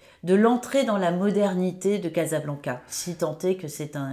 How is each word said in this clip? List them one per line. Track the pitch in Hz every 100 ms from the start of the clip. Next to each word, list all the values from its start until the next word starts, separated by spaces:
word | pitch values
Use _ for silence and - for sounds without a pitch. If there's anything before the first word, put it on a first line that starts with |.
| - -
de | 170
l'entrée | 196 226 240 - 277
dans | 226 202
la | 175
modernité | 180 208 208 202 180 185 185 196 202
de | 170
Casablanca », | 170 151 156 147 143 139 123 -
si | - 175 165
tant | 160 151
est | 185 185
que | 147
c'est | - 151 143
un, | 135